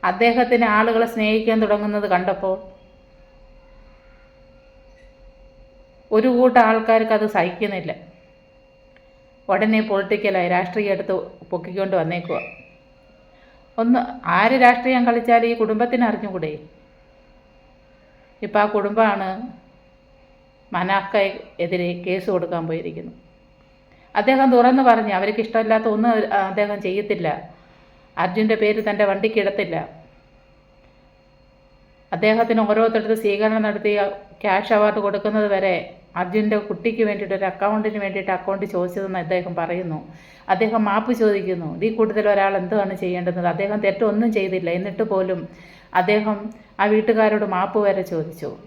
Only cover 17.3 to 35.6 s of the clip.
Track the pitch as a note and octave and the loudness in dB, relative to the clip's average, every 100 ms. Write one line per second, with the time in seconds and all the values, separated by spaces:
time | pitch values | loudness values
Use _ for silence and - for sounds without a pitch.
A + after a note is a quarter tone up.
17.3 | _ _ _ _ _ _ _ _ _ _ | _ _ _ _ _ _ _ _ _ _
18.3 | _ G#3+ G#3+ G#3 G#3 G3+ G#3+ A3 G3+ F#3+ | _ -2 2 2 2 0 4 4 2 -4
19.3 | G3 B3 - _ _ _ _ _ _ _ | -6 -10 -16 _ _ _ _ _ _ _
20.3 | _ _ _ _ F3+ F3+ G3 F#3+ G#3+ G3 | _ _ _ _ -4 0 0 0 0 0
21.3 | G3 - - E3+ F#3 F3 F3 F3 F#3 F3+ | -2 -14 -6 -4 -2 -2 -4 -4 -4 -2
22.3 | F#3 E3+ F3 E3 E3 - D#3+ - - _ | -2 -2 -6 -4 -6 -8 -12 -14 -18 _
23.3 | _ _ _ _ _ _ - - - G#3 | _ _ _ _ _ _ -20 -6 0 2
24.3 | C4+ C4+ B3 A#3+ C4 C4 A3+ G#3+ F#3+ G3 | 4 6 6 6 6 6 6 4 0 0
25.3 | G#3+ A3 A3+ A3 A3 A3+ G#3+ A#3 A3 G#3 | -2 -2 0 2 2 2 0 2 2 0
26.3 | G3+ F#3+ F#3+ G#3 G#3 G3+ F#3+ G#3 F#3+ E3 | 0 -2 -2 -2 -2 -4 -4 -4 -4 -2
27.3 | C#3+ - - - - - _ _ - F3 | -6 -10 -20 -20 -20 -20 _ _ -4 -4
28.3 | F#3 G#3+ G#3+ G#3 G#3+ G#3+ G3+ G#3 G3 G#3+ | 0 0 2 2 0 -2 0 0 2 0
29.3 | A3 G3 G3+ F3+ E3 - - - - _ | 0 -2 -2 -4 -6 -8 -16 -20 -20 _
30.3 | _ _ _ _ _ _ _ _ _ _ | _ _ _ _ _ _ _ _ _ _
31.3 | _ _ _ _ _ _ _ _ F3+ G#3+ | _ _ _ _ _ _ _ _ -2 0
32.3 | A3 A#3 A3 G#3+ G#3+ A3+ A3+ G#3+ A3 G#3 | 2 2 2 2 2 2 2 0 0 0
33.3 | G3+ G#3+ A3 G#3+ G#3 G#3+ G3+ G3+ - - | 0 0 0 -2 -2 -2 0 -2 -4 -18
34.3 | - G#3+ F#3+ G#3 G#3+ G#3+ G#3 G3+ G3 G#3+ | -8 0 0 2 2 2 2 -2 -2 -2
35.3 | G#3+ G#3 G3 | 0 0 0